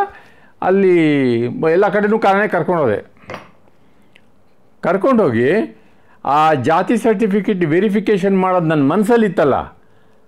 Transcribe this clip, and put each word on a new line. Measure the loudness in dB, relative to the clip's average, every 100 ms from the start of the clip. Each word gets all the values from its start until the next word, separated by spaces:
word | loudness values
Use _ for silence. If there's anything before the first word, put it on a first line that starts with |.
| -2 -8 -20 -20 -20 -6
ಅಲ್ಲಿ | 0 2 2 2 2 2 0 0 -2 -4 0
ಎಲ್ಲ | 2 0
ಕಡೆನೂ | 0 0 0
ಕಾರಣನೇ | 0 0 0
ಕರ್ಕೊಂಡೋದೆ. | -2 0 0 0 -2 -6 -18 -18 -18 -18 _ _ -20 _ _ _ -20 _ _ _ _ _ _
ಕರ್ಕೊಂಡೋಗಿ | -4 -2 0 2 2 0 0 0 -4 -10 -20 -20 -20 -12
ಆ | -2 2 2
ಜಾತಿ | 2 0 0 0 -2
ಸರ್ಟಿಫಿಕೇಟ್ | 0 0 0 -2 -2 -2 0
ವೆರಿಫಿಕೇಷನ್ | 0 0 -2 -2 0 0 0
ಮಾಡೋದು | 0 0 0
ನನ್ನ | 0
ಮನಸ್ಸಲ್ಲಿತ್ತಲ್ಲ, | 0 0 2 2 0 0 0 0 -4 -14 -20 -20 _ _